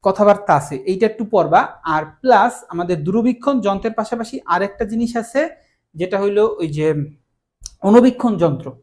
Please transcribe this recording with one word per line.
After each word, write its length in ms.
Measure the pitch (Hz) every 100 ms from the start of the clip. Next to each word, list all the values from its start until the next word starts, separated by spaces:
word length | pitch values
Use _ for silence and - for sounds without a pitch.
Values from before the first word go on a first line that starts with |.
কথাবার্তা 500 | 196 196 208 202 -
আছে, 220 | 147 143 135
এইটা 300 | - 185 220
একটু 200 | - 214
পড়বা। 540 | 202 151 180 - -
আর 200 | 165 156 151 _
প্লাস 440 | 254 220 233 240 -
আমাদের 340 | 170 175 170
দূরবীক্ষণ 580 | 151 214 240 240 - 269
যন্ত্রের 320 | 196 196 233
পাশাপাশি 460 | 233 214 233 220 - -
আরেকটা 400 | 175 196 - 208
জিনিস 320 | 226 233 233
আছে, 320 | 226 269 320 - _ _ _
যেটা 280 | 156 185 196
হইলো 340 | 202 202 220 208
ওই 80 | 160
যে 260 | 147 156 151 139 - _ _ _ _ - _
অনুবীক্ষণ 560 | 196 226 254 247 247 190
যন্ত্র। 340 | 165 131 135 -